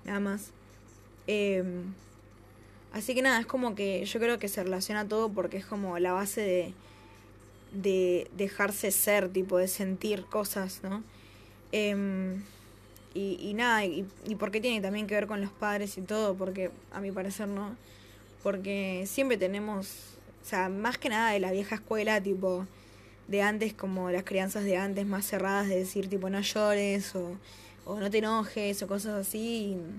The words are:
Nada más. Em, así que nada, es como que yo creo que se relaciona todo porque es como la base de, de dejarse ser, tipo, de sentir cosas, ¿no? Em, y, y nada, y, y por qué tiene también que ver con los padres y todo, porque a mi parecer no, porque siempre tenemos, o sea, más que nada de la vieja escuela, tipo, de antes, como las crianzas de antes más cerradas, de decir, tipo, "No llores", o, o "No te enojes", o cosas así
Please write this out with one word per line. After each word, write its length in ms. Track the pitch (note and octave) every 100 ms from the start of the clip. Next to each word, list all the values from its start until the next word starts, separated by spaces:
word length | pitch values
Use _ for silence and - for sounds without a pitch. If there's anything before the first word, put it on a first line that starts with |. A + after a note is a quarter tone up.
Nada 140 | - G3+
más. 320 | G3+ G3+ - - - - - - - - -
Em, 640 | G#3 G3+ F#3 F#3 F3+ F3+ G3 - - - - - - - - -
así 220 | A3 G#3+
que 80 | B3
nada, 160 | C4 A#3
es 80 | A#3
como 300 | C4 B3 G3+
que 280 | G3+ F#3+
yo 140 | G3+ A#3
creo 200 | A#3 A#3
que 80 | G3+
se 160 | G3+
relaciona 420 | F#3 F#3 F#3+ G#3+ G#3
todo 240 | G#3+ A3
porque 260 | G3+ - G3
es 100 | -
como 320 | G#3 G3 F3
la 120 | F3+
base 280 | F#3 G3+ -
de, 340 | G3+ F3+ F3 - - - - - - - - - -
de 560 | G3 G3 F#3+ F3+ F3+ - F#3
dejarse 540 | G3 - G3+ G3+ G#3
ser, 380 | G3 - G#3 F#3
tipo, 300 | F#3 F#3+ F3+
de 100 | F#3
sentir 560 | G3 F#3+ F#3 G#3+ G#3
cosas, 560 | F#3 G#3+ G3+ G3+ F#3 -
¿no? 220 | F#3+ G#3 A3+ - - - - - -
Em, 680 | G#3+ G#3 G3+ G3 F#3+ F#3 F#3+ G3+ - - - - - -
y, 240 | - G3 -
y 140 | -
nada, 300 | G#3 A#3+ A3
y, 220 | G3 D#3 G3 - -
y 80 |
por 160 | G#3+ G#3
qué 100 | G#3+
tiene 200 | B3 A3
también 260 | F#3+ G#3 G#3
que 80 |
ver 120 | G#3 G3+
con 140 | G#3
los 100 | G3
padres 460 | - G#3 G#3 G3+ F#3+
y 40 |
todo, 320 | F#3 G#3+ G#3
porque 360 | F#3+ F#3+ F#3+ F3+ - -
a 80 | -
mi 100 | G3
parecer 360 | F#3+ F#3+ G3 G3+
no, 280 | G3+ G3+ A#3+ - - - - - -
porque 600 | G3+ G3 G3 G3+ F#3+ F#3 G3
siempre 300 | - C4+ G#3+
tenemos, 800 | F#3 G3+ G#3+ G3+ F#3+ - - - - -
o 40 | -
sea, 200 | G3 F#3
más 300 | G3 A3+ A#3+
que 100 | C#4
nada 240 | A3 A3+
de 80 | G3+
la 120 | F#3
vieja 240 | F#3+ G3+ G#3+
escuela, 440 | - A3 G#3+ G#3+
tipo, 460 | G3 F#3 F#3+ F3+ F#3+ - - - - - -
de 140 | G3+
antes, 300 | G3+ G#3+ G#3+
como 360 | G#3+ G3 F#3 F3+
las 140 | F3+
crianzas 400 | F3+ F#3+ F#3+ G#3
de 120 | G3+ F3+
antes 300 | G3 G3 G3+
más 180 | G3 G3
cerradas, 420 | G3 F#3+ G3 G3+
de 80 | F#3
decir, 320 | F#3 G3+ F#3+
tipo, 220 | G3 F#3+
"No 100 | G3
llores", 760 | G3+ G#3+ G#3+ G#3 G3+ G3+ F#3+
o, 220 | F#3+ F3 F#3+ - - - -
o 160 | - G#3
"No 100 | G3+
te 80 | G#3+
enojes", 640 | G#3+ A3+ G#3+ A3 G#3 G3+
o 60 | F#3+
cosas 380 | G3 G#3+ G#3 G3
así 500 | G#3+ A3+ A#3 G3+ F#3 E3